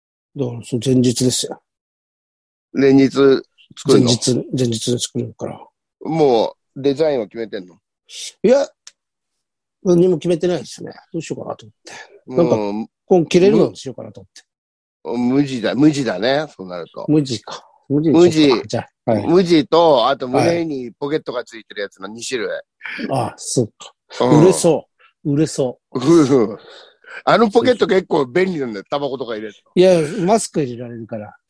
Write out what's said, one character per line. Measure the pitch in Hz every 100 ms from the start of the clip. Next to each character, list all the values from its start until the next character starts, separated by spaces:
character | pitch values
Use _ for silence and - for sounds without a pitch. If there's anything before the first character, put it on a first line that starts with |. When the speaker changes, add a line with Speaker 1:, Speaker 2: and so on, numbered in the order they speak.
| _ _ _ 147
Speaker 1:
だ |
か | 127
ら、 | 120
そ | 113 120
の |
前 | 131 127
日 | 123 117
で | 127
す | - -
よ。 | - _ _ _ _ _ _ _ _ _ _ _
Speaker 2:
連 | - 135 135
日 | 135
作 | 123 139 131 - _ _ - 139
る | 131
の？ | 123
Speaker 1:
前 | 120
日、 | -
前 | 123 339 151 123
日 | 113 -
に | 120
作 | - 123
る | 113
か | - -
ら。 | - - _ _ -
Speaker 2:
も | - 160 147 113 95 - _
う、 | -
デ | 135
ザ | 139 160
イ | 135
ン |
は | 101
決 | 113
め | 110
て | 104
ん | 90
の？ | 82 _ _ _ - - -
Speaker 1:
い | 190
や、 | 269 - _ - _ _ _ _ _ _ _ _ _
何 | 190 175 185
も | 170
決 | 170
め | 170
て | 175
な | 175
い |
で | -
す | -
ね。 | 160 - _
ど | 165
う |
し | -
よ | 151
う |
か | -
な | 117
と | 110
思 |
っ | _
て。 | - - - - - 131
な |
ん | 160
か、 | 110
Speaker 2:
も | 104 104
う、 | 113 _
Speaker 1:
こ | - 185
う | 151
着 | 180
れ | 180
る | 214
の | 139
に | -
し | 135
よ |
う |
か | 120
な | 110
と | -
思 | 98
っ |
て。 | - _ _ _ _ _ _ - 120 123
Speaker 2:
無 | 135
地 | 143 131
だ、 | 101 104
無 | 151
地 | 147
だ | 117 90
ね。 | 113 139 156
そ | -
う | 92
な | 90
る | 80
と。 | - -
Speaker 1:
無 | 151
地 | 135 113
か。 | - - _ _ -
無 | 143
地 | 160
に | 147 175
し | 156 147
よ | 113
う |
か |
な。 |
Speaker 2:
無 |
地。 | -
Speaker 1:
じ | 117
ゃ | - _ -
あ、 |
は | 107
い。 | 101
Speaker 2:
無 | 170
地 | 175 180 120
と、 | 160 170 135 120
あ | 139
と | 127
胸 | 131 170 170
に | 165 139 120
ポ | - 143
ケ | 156
ッ |
ト | 151
が | 123
つ | 117 113
い |
て | -
る | 104
や | 101
つ | -
の | 95
二 | 113
種 | 113 127
類。 | 95
Speaker 1:
は | 80
い。 | - _ - - 220
あ、 | 135 113 -
そ | - -
う | 113 -
か。 | - _ _ -
Speaker 2:
う | 123 151
ん。 |
Speaker 1:
売 | 180
れ |
そ | 185 170 143 - _ _ _
う。 | 160
売 | 143
れ | 156
そ | - 127 - _
う。 | 131
Speaker 2:
う | 127 170 135 135 107
ん。 | 101 - - - _ - -
あ | - 175
の | 226
ポ | 233
ケ | 247
ッ | 233
ト | 175
結 | 185 175
構 | 160 131
便 | 123 190
利 | 170
な | 127
ん |
だ | 101
よ。 | -
タ | 143
バ | 143
コ | 127
と |
か | 117
入 | 110
れ | 107
る |
と。 | - _
Speaker 1:
い | -
や、 | 185 175 147 214
マ | 175 220
ス | -
ク | 180
入 | 131 120
れ |
ら | 120
れ | 117
る | 110
か | 110
ら。 | 107 - _